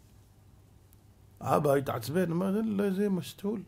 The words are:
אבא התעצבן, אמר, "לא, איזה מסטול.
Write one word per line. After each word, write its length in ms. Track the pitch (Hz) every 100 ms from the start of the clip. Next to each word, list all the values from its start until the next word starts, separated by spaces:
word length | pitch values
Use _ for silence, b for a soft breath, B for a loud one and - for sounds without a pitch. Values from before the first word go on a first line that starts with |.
| - - - - - - - - - - - - - -
אבא 340 | 117 160 147
התעצבן, 560 | 139 139 123 117 156 175
אמר, 300 | 165 190 196
"לא, 200 | 226 202
איזה 240 | 202 190 208
מסטול. 520 | 185 - - 196 214